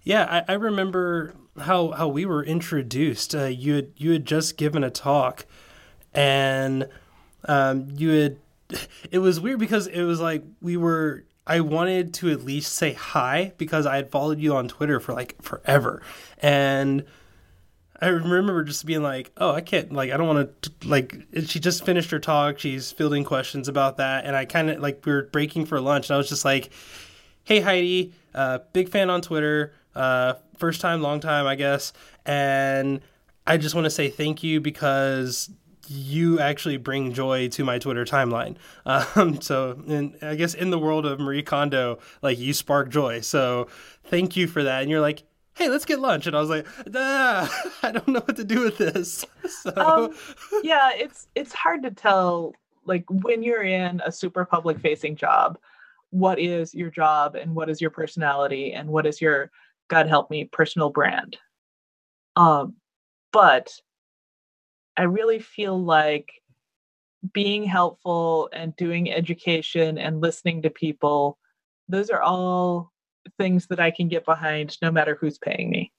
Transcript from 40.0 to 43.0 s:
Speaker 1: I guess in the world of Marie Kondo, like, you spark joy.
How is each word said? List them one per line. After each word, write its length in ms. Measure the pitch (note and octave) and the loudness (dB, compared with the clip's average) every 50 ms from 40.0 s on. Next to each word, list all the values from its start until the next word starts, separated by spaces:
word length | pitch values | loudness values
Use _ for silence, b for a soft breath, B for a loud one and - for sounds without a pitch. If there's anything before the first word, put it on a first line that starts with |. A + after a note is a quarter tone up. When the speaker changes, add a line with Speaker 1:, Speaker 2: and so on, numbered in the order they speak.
| C#3+ C#3+ - - | -4 -6 -8 -10
Speaker 1:
I 140 | D#3 D3+ D3+ | -8 -8 -2
guess 180 | D3+ E3+ E3 | -2 -2 -2
in 160 | E3 D3+ F3+ F#3 | -2 -4 -2 -2
the 100 | F3+ E3 | 0 0
world 280 | D3+ D#3 D#3 D#3 D3+ | 0 0 0 0 0
of 120 | D3 C#3 C3+ | -2 -4 -4
Marie 240 | C#3+ C#3 C#3 C#3+ | -4 -4 -4 -4
Kondo, 560 | C#3+ - D3+ C#3+ C#3+ D3 C3+ C3 B2+ A#2+ A#2 B B B B B | -2 -2 0 0 0 0 0 0 0 -2 -4 B B B B B
like, 180 | - C#3+ B2+ A#2 | -2 -2 -2 0
you 140 | B2 C3+ | -2 -4
spark 380 | C#3+ - - - C#3+ C#3+ C3+ B2+ | -4 -4 -2 0 0 0 0 2
joy. 320 | A#2+ D3+ | 0 0